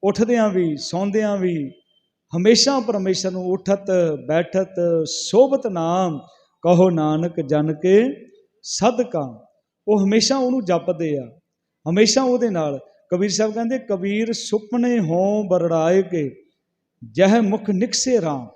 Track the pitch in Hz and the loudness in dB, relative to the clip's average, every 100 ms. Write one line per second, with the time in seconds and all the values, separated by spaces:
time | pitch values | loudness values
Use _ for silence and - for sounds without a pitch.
0 | 196 196 220 240 214 185 175 147 - 170 | 0 0 0 2 2 0 -2 -4 -6 -6
1 | 196 208 214 202 185 170 139 - _ _ | -2 -2 -2 -2 -2 -4 -6 -12 _ _
2 | _ _ _ 165 190 226 - 277 226 208 | _ _ _ 0 4 4 4 0 -2 -2
3 | 190 185 185 185 180 190 190 196 196 185 | -2 -2 -4 -6 -4 -4 0 -2 0 0
4 | 170 147 127 160 175 190 190 - 170 165 | 0 -2 -2 -2 0 -2 -4 -2 0 0
5 | 156 - - 202 269 269 233 180 165 175 | -2 -6 -2 4 4 4 -2 -4 -2 0
6 | 185 151 - _ _ _ 165 175 185 170 | -2 -4 -12 _ _ _ 2 4 4 4
7 | 151 156 170 165 147 151 151 156 180 196 | 0 -2 -4 -6 -2 0 0 -2 4 4
8 | 247 - - _ _ _ - - 208 233 | 4 -4 -16 _ _ _ -12 -2 0 0
9 | 240 165 135 110 _ _ _ _ - 208 | -4 -4 -8 -10 _ _ _ _ -2 0
10 | 196 220 214 269 254 262 190 170 - 170 | 2 2 2 0 0 -2 0 -2 0 -4
11 | 160 147 120 - _ _ _ _ - 190 | -2 -4 -6 -16 _ _ _ _ -4 2
12 | 220 233 262 247 240 180 156 139 - _ | 4 2 0 0 0 -2 -2 -6 -12 _
13 | _ 175 202 175 220 214 233 262 - 196 | _ -2 -2 0 -2 -2 -4 -4 -4 -4
14 | 196 208 226 226 - 214 214 240 240 240 | -2 -2 -2 -4 -4 -6 -2 -2 0 0
15 | 170 170 190 208 196 180 170 165 160 185 | 0 0 0 0 0 0 2 0 2 2
16 | 190 175 143 - _ _ _ _ _ _ | 2 -2 -4 -8 _ _ _ _ _ _
17 | 113 110 190 226 214 208 220 190 233 - | -12 2 4 6 2 -2 -2 -2 0 -2
18 | - 240 170 139 117 | 0 0 0 -4 -8